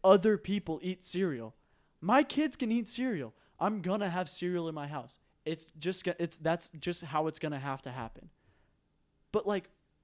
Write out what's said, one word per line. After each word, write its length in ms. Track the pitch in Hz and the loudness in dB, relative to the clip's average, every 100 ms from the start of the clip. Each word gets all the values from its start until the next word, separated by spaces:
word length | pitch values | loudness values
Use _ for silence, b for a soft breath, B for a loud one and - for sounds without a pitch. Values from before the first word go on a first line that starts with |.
other 340 | 190 196 214 208 | 8 8 8 4
people 440 | - 202 - 160 | 2 -2 -2 -4
eat 180 | 185 175 | -4 -6
cereal. 540 | - 180 190 127 110 - _ _ _ - | -6 -2 -2 -2 -8 -14 _ _ _ -6
My 220 | 175 254 | 4 4
kids 340 | - 285 302 - | 4 2 0 0
can 160 | 226 | 0
eat 160 | 233 220 | 0 -2
cereal. 440 | - 254 185 117 - _ - | -4 -2 -2 -6 -12 _ -4
I'm 240 | 190 214 | -2 0
gonna 280 | 175 202 196 | -2 0 0
have 180 | 180 170 | -2 -4
cereal 400 | - 180 175 165 | -4 -2 -2 -2
in 80 | 156 | -6
my 120 | 143 | -6
house. 320 | 147 120 _ _ _ 156 | -8 -10 _ _ _ -6
It's 260 | 160 - 156 | -6 -8 -8
just 240 | 165 185 | -4 -4
go-, 100 | 180 - | -4 -2
it's, 160 | 165 - | -4 -2
that's 320 | 156 175 - 156 | -2 -2 -4 -8
just 240 | 175 175 | -6 -6
how 240 | 143 151 160 | -2 0 0
it's 120 | 156 | -2
gonna 180 | 156 143 | -6 -4
have 220 | 139 135 | -6 -6
to 80 | 131 | -8
happen. 380 | 127 113 - 165 _ _ _ _ _ _ _ _ _ _ | -8 -10 -12 -20 _ _ _ _ _ _ _ _ _ _
But, 160 | 214 202 | -2 0
like, 220 | 202 - _ _ _ | -2 -4 _ _ _